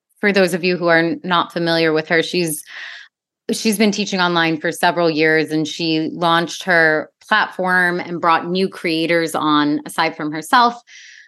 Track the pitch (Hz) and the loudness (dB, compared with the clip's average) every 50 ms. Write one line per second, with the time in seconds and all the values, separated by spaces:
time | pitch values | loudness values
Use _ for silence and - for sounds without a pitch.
0 | _ _ _ _ - 208 196 202 190 175 175 175 156 185 180 156 170 170 165 165 | _ _ _ _ 0 2 4 4 2 2 0 0 0 -2 0 0 2 4 4 4
1 | 165 170 156 - - - 180 170 147 - - 175 170 170 165 165 165 160 156 156 | 4 2 -2 -4 -4 -2 0 0 0 -2 -4 -4 -2 0 2 2 2 2 2 0
2 | 156 - 180 165 160 - - 180 170 165 151 - - - - - - - - - | 0 0 0 0 0 0 -2 -2 -2 -2 -4 -8 -12 -16 -18 -16 -16 -16 -16 -18
3 | - - _ _ _ _ _ _ _ - 226 - - 226 208 190 220 208 202 208 | -20 -20 _ _ _ _ _ _ _ -6 -6 -2 0 0 2 2 2 2 2 0
4 | 202 196 202 185 180 175 175 170 165 160 160 151 - 170 156 - - 175 165 170 | -4 -4 -2 0 0 2 2 2 2 0 0 -2 -4 -6 -2 0 0 2 2 2
5 | 170 165 156 147 156 160 160 156 156 151 151 156 156 151 - - 170 160 160 156 | 2 2 2 2 2 4 4 2 0 0 -2 -2 -2 -4 -4 -4 -2 -2 0 0
6 | 160 151 - 165 175 170 165 170 170 165 - - - 190 180 165 160 156 156 156 | -2 -4 -4 -2 0 2 2 2 0 -2 -6 -6 -2 0 2 4 4 4 2 0
7 | - - _ _ _ - 220 214 190 - - - 185 180 180 185 180 175 175 180 | -2 -8 _ _ _ 0 0 0 0 0 -2 -4 -2 0 2 2 2 2 0 -2
8 | - 170 175 165 175 170 160 - - 175 180 185 190 185 - - - 175 160 160 | -6 -6 -6 -2 0 2 2 2 0 -2 -2 -2 -2 -2 -4 -6 -4 -4 -2 0
9 | 165 165 170 170 165 156 - 160 147 156 151 147 147 147 147 147 - 143 - - | 0 0 2 0 0 -2 -2 -2 0 0 2 2 2 0 0 -2 -4 -6 -4 -2
10 | 165 165 165 - 160 151 151 160 156 - - - 143 240 240 - - - - - | -2 -2 -2 -6 -8 -8 -6 -8 -2 2 2 4 4 2 0 -4 -12 -20 -20 -20
11 | - - - - - | -20 -20 -20 -20 -20